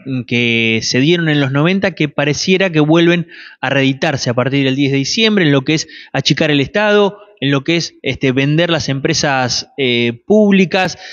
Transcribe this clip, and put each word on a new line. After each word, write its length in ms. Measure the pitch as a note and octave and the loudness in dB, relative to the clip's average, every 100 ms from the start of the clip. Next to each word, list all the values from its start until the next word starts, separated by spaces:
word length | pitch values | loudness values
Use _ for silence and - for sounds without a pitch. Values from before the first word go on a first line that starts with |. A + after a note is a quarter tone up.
| C3+ | -8
mm, 180 | B2+ | -8
que 560 | A#2+ A#2+ A#2+ A#2 A2+ A2+ | -4 -2 0 0 0 0
se 180 | - B2+ | 0 0
dieron 300 | C#3+ F3 D#3+ | 2 2 0
en 100 | D3 | 0
los 120 | C3+ | 0
noventa 400 | C#3 D#3+ F#3+ G3 | 0 0 0 -2
que 180 | D#3+ D3+ | -2 -4
pareciera 600 | - C#3+ D3 - F#3 F#3+ | -2 -2 -2 0 0 2
que 80 | D#3 | 2
vuelven 480 | D3+ E3 E3+ F3 E3 - - - | 2 4 4 2 -2 -12 -20 -10
a 80 | C3 | -4
reeditarse 640 | C3+ C3+ C3+ E3+ C3+ B2+ | 0 0 0 -2 -2 -2
a 20 | |
partir 320 | A#2+ B2 C#3 C3+ | -2 0 0 0
del 100 | C3 | 0
diez 160 | C#3 | 0
de 60 | C#3 | 0
diciembre, 480 | C3+ - A3+ G#3 D#3 | -2 -2 0 2 2
en 60 | |
lo 100 | C#3 | 2
que 140 | C3 D#3 | 0 -2
es 120 | - - - | -4 -14 -8
achicar 380 | C3+ - C#3+ D#3 | -4 -2 0 2
el 100 | D3 | 0
Estado, 600 | C3 G#3 G#3 G#3 G3+ G3+ - _ | 0 0 2 2 2 -2 -16 _
en 100 | C#3 | -2
lo 120 | C#3 | -2
que 140 | C3+ E3 | 0 -4
es, 160 | D#3+ - | -4 -8
este, 320 | - B2+ C3+ | -8 -2 -2
vender 360 | B2+ C#3 D3+ F3 | 0 0 0 0
las 200 | D#3+ - | -2 -2
empresas, 800 | C3+ D#3+ - D3+ C3+ B2+ - - - | -4 -2 -2 -2 -2 -2 -4 -8 -4
eh, 460 | C3 A#2+ A#2+ A#2 - | -2 0 -2 -4 0
públicas. 720 | G#3 G#3 G3 F3 G3 F3+ - - | 2 4 4 2 0 -2 -6 -16